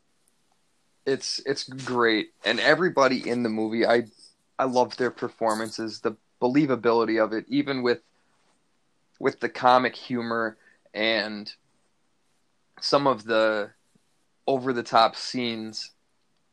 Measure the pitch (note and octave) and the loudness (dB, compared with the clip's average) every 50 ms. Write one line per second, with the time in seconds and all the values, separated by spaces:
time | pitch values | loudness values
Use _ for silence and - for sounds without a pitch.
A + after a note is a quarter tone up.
0 | _ _ _ _ _ _ _ _ _ _ _ _ _ _ _ _ _ _ _ _ | _ _ _ _ _ _ _ _ _ _ _ _ _ _ _ _ _ _ _ _
1 | - C3+ C3+ - - - - - - C3 C#3 - - - C3 C3+ B2+ C3 B2+ A#2+ | -4 -2 -2 -2 -4 -6 -8 -6 -4 -6 -6 -6 -6 -12 -12 -10 -6 -4 0 2
2 | A#2 A2+ A2 G2+ - - _ _ - G2+ A#2+ G#2+ A2+ C#3 D#3 D3+ F#3 F3 - C#3 | 2 4 2 2 -2 -4 _ _ -2 -2 0 2 4 2 4 4 2 0 2 4
3 | C3+ C3 C3 - - A2 A#2+ B2 A#2+ A2 A2 A2 A2 G#2+ A2+ A#2 G#2 G#2+ A#2+ B2 | 4 4 2 0 -2 -2 -2 -2 -2 -2 -2 -2 -2 -2 0 2 4 4 4 2
4 | A2+ A2 _ _ - - _ _ _ _ _ - C3+ C3 B2 B2 B2 - - - | 2 -2 _ _ -20 -20 _ _ _ _ _ -4 -2 0 2 2 2 2 0 -4
5 | B2+ A#2 - - B2 A#2 - - A2+ A2 G#2+ A2 A2+ A2 - - A2+ A2 G#2+ - | -4 -4 -4 -6 -10 -8 -6 -2 -2 0 0 0 -4 -6 -6 -8 -8 -8 -8 -4
6 | - A2+ G#2+ - _ _ _ - B2 B2 C3 D3 D#3 C3+ B2 A2+ G#2+ A#2 A2+ A#2 | -6 -6 -6 -6 _ _ _ -2 0 2 4 4 4 2 2 2 2 2 4 4
7 | A2+ A2 A2 A2 A2 G2+ G#2+ G#2+ G2+ - B2+ C#3+ C#3 C#3 C3+ B2+ B2 A#2+ A2+ - | 2 2 2 2 2 2 0 -6 -6 -2 -2 -2 -2 -2 -2 0 0 0 0 0
8 | _ _ _ _ _ _ _ _ _ _ _ _ _ _ _ _ _ _ _ _ | _ _ _ _ _ _ _ _ _ _ _ _ _ _ _ _ _ _ _ _
9 | _ _ _ - - C3+ - - A#2+ A#2 - - C3 B2 B2+ B2+ B2+ A2+ - - | _ _ _ -4 -4 -4 -4 -4 -8 -8 -4 2 4 4 6 6 4 0 -4 -6
10 | - - B2+ A#2 A#2 A#2 A#2 A#2 A2+ G#2+ - _ _ _ _ _ _ _ - G2+ | -10 -6 -6 -4 -4 -4 -2 -2 -4 -4 -6 _ _ _ _ _ _ _ -6 -4
11 | A2 A2+ A2+ G#2 G2+ G#2+ G#2+ G2+ G#2+ - - _ _ _ _ _ _ _ _ _ | -2 0 0 -2 -2 -4 -8 -10 -12 -14 -18 _ _ _ _ _ _ _ _ _
12 | _ _ _ _ _ _ _ _ _ _ _ _ _ _ _ - - - D3+ C#3 | _ _ _ _ _ _ _ _ _ _ _ _ _ _ _ -8 -2 0 2 2
13 | C#3+ C3+ B2 G#2+ G#2 A2+ A2+ A2 A2 A2 G#2+ G#2 G2+ G#2+ _ _ _ _ _ _ | 2 2 0 0 -2 0 2 2 2 2 0 -2 -4 -8 _ _ _ _ _ _
14 | _ _ _ _ _ _ _ _ - C3+ C#3 B2+ B2 C3+ B2 A#2+ A2 - C3 A2+ | _ _ _ _ _ _ _ _ -4 -2 -2 -2 -2 -2 -4 -4 -2 2 4 4
15 | A2+ G#2+ - - - - - B2+ A#2+ A#2 A2+ A2 A2 A2 G#2+ - - - _ _ | 4 4 2 -4 -10 -8 -6 -4 -4 -4 -6 -6 -10 -12 -12 -14 -16 -18 _ _
16 | _ _ _ _ _ _ _ _ _ _ | _ _ _ _ _ _ _ _ _ _